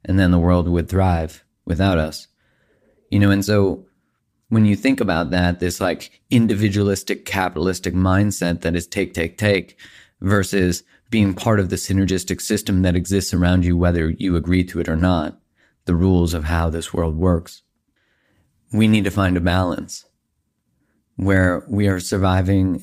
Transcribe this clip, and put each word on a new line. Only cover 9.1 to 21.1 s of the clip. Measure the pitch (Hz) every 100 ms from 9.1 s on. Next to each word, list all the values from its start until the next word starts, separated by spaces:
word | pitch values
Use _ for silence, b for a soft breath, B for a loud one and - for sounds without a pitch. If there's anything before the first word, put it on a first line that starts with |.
take, | 87 82 -
take | 104 98 - _ B B B B
versus | 95 101 90 98 90 87 b b b
being | 110 101
part | 92 117 104
of | 90
the | 90
synergistic | - 98 92 92 - -
system | - 104 - 92
that | 92 90
exists | 85 98 -
around | 87 90 92 87
you, | 87
whether | 87 85 80
you | - - 85
agree | 85 92
to | 90 82
it | 85
or | 80
not, | 90 85 76 - _ _ _ _ -
the | 85
rules | 95 90 85
of | 82 76
how | 85 82
this | 82 -
world | 85 82 78
works. | 92 82 82 - _ _ _ _ _ _ _ _ _ _ -
We | 107 110
need | 107
to | 98
find | 101 92 90
a |
balance | 87 90 90 - 90 - _ _ _ _ _ _ _ _ _ _ _